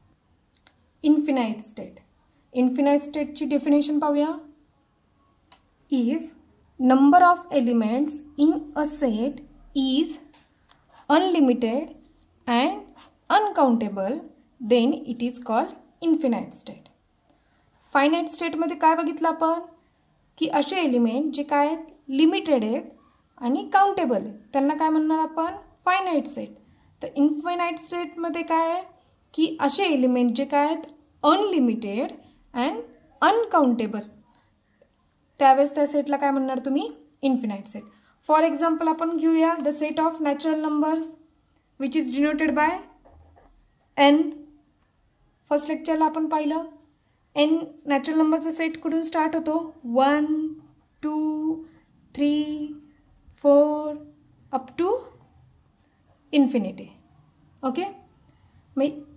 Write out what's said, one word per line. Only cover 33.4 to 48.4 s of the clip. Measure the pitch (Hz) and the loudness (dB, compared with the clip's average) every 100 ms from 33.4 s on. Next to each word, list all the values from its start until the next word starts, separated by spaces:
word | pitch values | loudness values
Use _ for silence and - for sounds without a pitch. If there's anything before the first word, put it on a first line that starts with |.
| 453 339 262 233 214 214 - - _ _ _ _ _ _ _ _ _ _ _ - | 2 2 2 2 -4 -8 -12 -20 _ _ _ _ _ _ _ _ _ _ _ 4
त्यावेळेस | 277 269 285 | 6 6 4
त्या | 294 294 | 2 0
सेटला | 294 285 277 | 0 0 0
काय | 277 | 0
म्हणणार | 269 262 254 | 0 -2 -4
तुम्ही? | 269 277 453 - _ _ | -2 -4 -4 -10 _ _
infinite | 269 254 220 196 - | -2 -2 -2 -8 -12
set. | 208 - _ _ _ - | -18 -20 _ _ _ 2
For | 311 | 4
example | 320 277 330 320 330 | 4 2 0 0 0
आपण | 320 330 330 | -2 -2 0
घेऊया | 320 320 330 330 | 2 4 2 0
the | 285 294 | -2 -2
set | 302 302 | -4 -2
of | 320 320 294 | -2 -2 -4
natural | 285 320 311 | -2 -2 -2
numbers | 311 302 311 320 320 - _ _ _ _ _ - | -2 -2 0 -2 -4 -14 _ _ _ _ _ -8
which | 269 311 | -4 -2
is | 254 | -2
denoted | 262 302 302 311 262 | 0 0 0 0 2
by | 302 370 - _ _ - _ _ _ _ _ _ _ - | 0 -2 -8 _ _ -20 _ _ _ _ _ _ _ 4
n. | 285 302 294 - - _ _ _ _ _ _ _ _ _ - | 6 6 2 -6 -18 _ _ _ _ _ _ _ _ _ -4
First | 294 294 | -2 -2
लेक्चरला | 311 - 311 | -6 -2 0
आपण | 311 320 311 | 0 0 -2
पाहिलं, | 311 294 320 330 - _ _ _ _ _ 294 | -2 -2 -4 -6 -14 _ _ _ _ _ 0
n | 302 330 320 - 285 | 2 2 -2 -10 -2
natural | 277 311 311 | -2 0 0
नंबरचा | 311 320 | 2 0